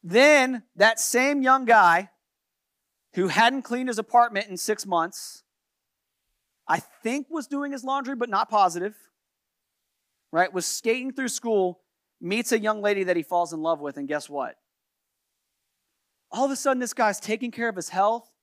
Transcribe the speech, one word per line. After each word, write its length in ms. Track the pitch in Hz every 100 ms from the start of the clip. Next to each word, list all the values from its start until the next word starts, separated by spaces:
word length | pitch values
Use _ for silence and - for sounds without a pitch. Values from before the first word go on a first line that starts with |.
Then 600 | 170 208 285 294 254 247 _ -
that 220 | 214 226
same 440 | - 254 269 285
young 220 | 262 262
guy 440 | 240 220 180 170 196 _ _ _ _ _ _ _ _ _ _
who 140 | - 185
hadn't 320 | 151 233 269
cleaned 280 | - 240 254
his 100 | 226
apartment 500 | 220 247 240 202 214
in 80 | 185
six 300 | - 208 202
months, 580 | 170 170 - - - _ _ _ _ _ _ _ _ _ _ _ _ -
I 120 | 165
think 480 | - _ 226 277 277
was 180 | 330 247
doing 260 | 285 285
his 120 | 277
laundry, 300 | 262 277 262
but 160 | 262 240
not 180 | 202 233
positive, 480 | 214 185 170 190 - _ _ _ _ _ _ _ _ _ _ _ _ _
right, 200 | 160 185
was 140 | 185
skating 480 | - - 220 254 262
through 160 | 269 247
school, 540 | - 233 208 185 175 _ _ _ _
meets 300 | 175 214 233
a 60 | 226
young 220 | 214 214
lady 240 | 208 202
that 100 | 185
he 80 | 175
falls 300 | 151 175 170
in 80 | 160
love 200 | 160 156
with, 180 | 147 143
and 100 | 139
guess 220 | 147 -
what? 260 | 143 123 - _ _ _ _ _ _ _ _ _ _ _ _ _ _ _ _ _
All 160 | 220 269
of 40 |
a 60 | 269
sudden, 240 | 277 254
this 140 | 247
guy's 260 | - 220 196
taking 300 | - 220 240
care 180 | 220 233
of 80 | 185
his 140 | 165
health. 420 | 185 202 233 _ _